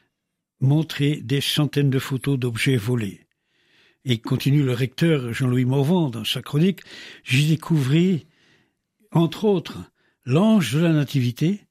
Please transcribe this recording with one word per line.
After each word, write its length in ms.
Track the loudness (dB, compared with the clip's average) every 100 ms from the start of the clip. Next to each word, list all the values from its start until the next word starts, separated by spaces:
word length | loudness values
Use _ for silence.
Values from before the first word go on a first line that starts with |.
| _ _ _ _ _ -2
montrer 640 | 2 2 0 -2 -2 -2
des 200 | -2 -2
centaines 480 | -2 0 0 0 0
de 100 | 0
photos 400 | -2 -4 -2 -2
d'objets 380 | -2 -2 0 0
volés. 440 | 0 -4 -4 -10 _ _ _ _ _ _ _ _ -4
Et 140 | -2
continue 440 | -2 -2 2 2
le 100 | 2
recteur 600 | 0 -4 0 0 0 -2
Jean-Louis 320 | -4 0 2 2
Morvan 440 | 0 2 2 0
dans 160 | -4 -6
sa 160 | -6
chronique, « 400 | -4 0 2 0 -8 -20 -20 -16
J'y 240 | -2 0 2
découvris, 800 | 0 0 0 2 2 2 0 -6 _ _ _ _ _ _ _ _
entre 340 | 0 0 0 0
autres, 340 | 0 -2 -12 -16 _ _ _ -2
l'ange 480 | 2 4 4 2
de 60 | 2
la 120 | 2
Nativité 720 | 2 0 0 -2 0 -2 -2 _